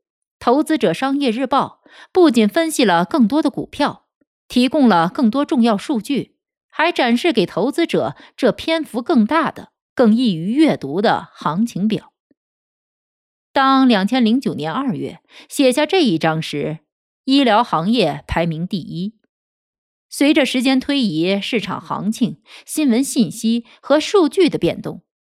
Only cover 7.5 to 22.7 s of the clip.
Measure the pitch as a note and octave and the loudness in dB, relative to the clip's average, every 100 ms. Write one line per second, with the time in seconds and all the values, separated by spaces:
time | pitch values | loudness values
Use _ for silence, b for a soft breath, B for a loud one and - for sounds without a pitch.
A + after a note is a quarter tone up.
7.5 | D#3 B3 D#4 E4 F3 A#2+ - B B A#3+ | -2 -4 -2 -2 -2 -4 -6 B B -2
8.5 | - - D#4+ C4+ A3 - C#4 G#3+ D#4+ C4 | -2 -2 -4 -4 -6 0 0 2 0 -2
9.5 | - - _ _ - A#3 A3+ B3 D#3+ F3+ | -6 -16 _ _ 0 2 4 0 -2 -2
10.5 | C4+ D4 D3 C3+ E3 G#3 C3+ - - - | 2 2 0 -4 -2 0 0 -4 -8 -4
11.5 | E3 A#3 E3 G#3+ G3+ - _ _ _ _ | -2 -2 -2 -4 -4 -8 _ _ _ _
12.5 | _ _ _ _ _ _ _ _ _ _ | _ _ _ _ _ _ _ _ _ _
13.5 | C#4+ C4+ C4+ C4 G#3 G3 B3+ A3 B3+ A3+ | 0 4 4 4 2 2 0 2 0 -2
14.5 | - D#3 A3+ C#4 C#3+ C3+ - _ B B | -6 -6 -6 -6 -6 -8 -12 _ B B
15.5 | - C4 B3+ D4+ F#4+ C4 D#3+ D#3+ D#3+ - | 0 2 2 0 2 2 2 0 -2 -4
16.5 | D3 D3+ D#3 _ _ _ _ - C#4 B3 | -6 -6 -8 _ _ _ _ -2 2 4
17.5 | G#3 A#3+ D#3+ F3+ A#3+ D#3+ C#3+ - E3 E3+ | 2 2 -2 0 0 0 -2 -6 -4 -2
18.5 | D#3 F3+ F#3 - D#3+ G3 - _ _ _ | -4 -6 -8 -8 -10 -10 -12 _ _ _
19.5 | _ _ _ _ _ _ - C#4+ D#4 B3+ | _ _ _ _ _ _ -2 2 2 0
20.5 | B3+ B3+ C4 B3 C#4 G#3+ D#3 F3 G3 G3 | 0 0 0 -2 -2 -2 -2 -2 -2 -4
21.5 | A3 - - - C#3 F3+ A3+ F#3 D3+ _ | -6 -6 -10 -8 -8 -6 -2 -4 -4 _
22.5 | B B | B B